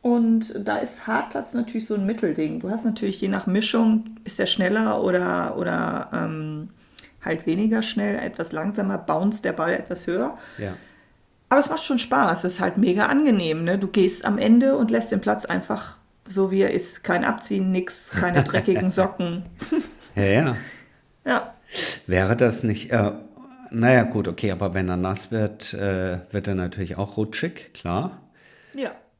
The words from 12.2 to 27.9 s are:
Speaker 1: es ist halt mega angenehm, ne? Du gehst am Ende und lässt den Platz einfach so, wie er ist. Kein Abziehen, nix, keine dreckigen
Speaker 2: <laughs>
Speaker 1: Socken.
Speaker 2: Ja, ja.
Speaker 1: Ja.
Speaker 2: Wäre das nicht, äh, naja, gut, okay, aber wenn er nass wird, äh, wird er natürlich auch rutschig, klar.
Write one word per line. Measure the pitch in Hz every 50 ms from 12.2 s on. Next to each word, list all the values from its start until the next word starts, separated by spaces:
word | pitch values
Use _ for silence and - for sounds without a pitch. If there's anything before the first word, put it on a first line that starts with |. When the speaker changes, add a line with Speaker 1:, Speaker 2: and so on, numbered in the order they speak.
| 226 190 170 180 -
Speaker 1:
es | 180 180
ist | -
halt | 185 180 -
mega | 196 202 180 180 208 214
angenehm, | - 269 277 311 285 226 196 175 160 156 160 165
ne? | 170 185
Du | 196 196
gehst | 190 - 214 185 180 - - -
am | - 202
Ende | 208 - 214 226 240 262 269 269
und | - 240 220
lässt | 226 226 220 -
den | 220 196
Platz | 196 214 214 214 -
einfach | - 175 185 - - 214 208 - - - _ _ _ _ _ _
so, | - 190 196 190 185
wie | 190 190
er | 196 -
ist. | - 180 - - - - -
Kein | - 175 175 -
Abziehen, | - 220 - - - 208 196 190 190
nix, | 185 185 185 - - - - -
keine | - - 175 180 175 147 135
dreckigen | - - - - - 190 - 190 185
Speaker 2:
<laughs> |
Speaker 1:
Socken. | 190 - 185 185 - - 180 170 170 180 180 - - - - - 311 320 - - - - - - -
Speaker 2:
Ja, | 104 101
ja. | 98 98 120 165 135 120 107 - - - - - _ _ _ _ _ _ _ _
Speaker 1:
Ja. | 262 254 - - - - _ _ _ - - - - - - -
Speaker 2:
Wäre | - 90 92 95 95 117
das | 120 127 117 113 - -
nicht, | 113 104 - - -
äh, | 127 113 101 104 - - - - - - - - - - - -
naja, | - 113 113 127 131 123 110
gut, | 117 - 107 98
okay, | 95 85 - - 101
aber | 92 90 101 92 90
wenn | 95 92 90
er | 90
nass | 90 90 92 98 - - -
wird, | 113 110 107 104 107 - - - -
äh, | 98 98 101 95 92 92 92 90 87 87 -
wird | - 101 92
er | 104 98
natürlich | 92 90 87 - - 95 85 -
auch | - 101 95 -
rutschig, | - 107 107 - - - 175 175 - - - _
klar. | - - 87